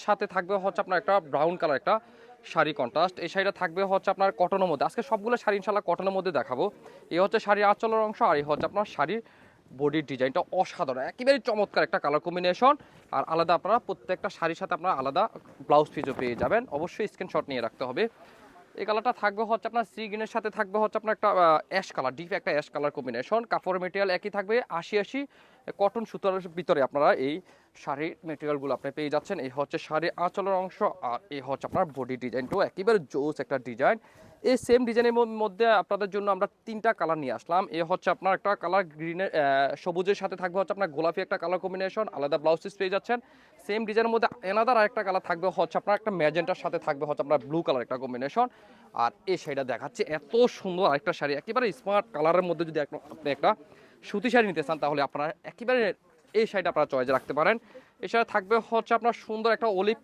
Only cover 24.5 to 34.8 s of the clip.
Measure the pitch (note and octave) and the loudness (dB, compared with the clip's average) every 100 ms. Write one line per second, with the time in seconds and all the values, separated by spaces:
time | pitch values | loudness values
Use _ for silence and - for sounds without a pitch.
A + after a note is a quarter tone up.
24.5 | A#3 B3 E3+ E3 G#3 G3 C4+ C#4+ _ - | -2 0 -6 -2 -2 -2 -4 -8 _ -20
25.5 | _ - - G3+ A3+ A3 F3+ G3 F#3 F3+ | _ -12 -2 0 0 -8 -4 -2 -2 -4
26.5 | E3 F3 D#3 B2+ C#3+ D#3 G#3 C3+ E3+ - | -4 0 2 2 4 4 4 0 -4 -10
27.5 | _ _ - - C#3 D#3 - D#3+ D3 D3+ | _ _ -14 -8 -6 -6 -8 -12 -8 -4
28.5 | D3 C#3 B2 C#3+ C3+ D3 D3 - F#3 C3 | -4 -2 -4 -4 -6 -2 -2 -2 -6 -6
29.5 | B2+ C#3+ D#3+ - D#3 E3+ - F3 G#3 F#3+ | -4 -4 -6 -4 -2 -2 -2 -4 -2 -2
30.5 | F#3 F#3 - G3+ - B2 A#2+ - C#3+ C3 | -2 -2 -2 -2 -2 -6 -8 -8 -10 -6
31.5 | C3 B2 E3 F3 C3+ B2 B2+ B2+ A#2+ B2+ | -6 -4 -2 -2 -4 -6 -6 -4 -4 -2
32.5 | F#3 D3+ - G3 A3 C#3 C#3+ D3 D3 C3+ | 0 0 0 2 2 2 -2 -2 -4 -4
33.5 | C3+ B2+ A2+ D3+ A3+ - - - - - | -4 -4 0 2 2 -4 -20 -20 -4 0
34.5 | B3+ - B3 | 2 4 2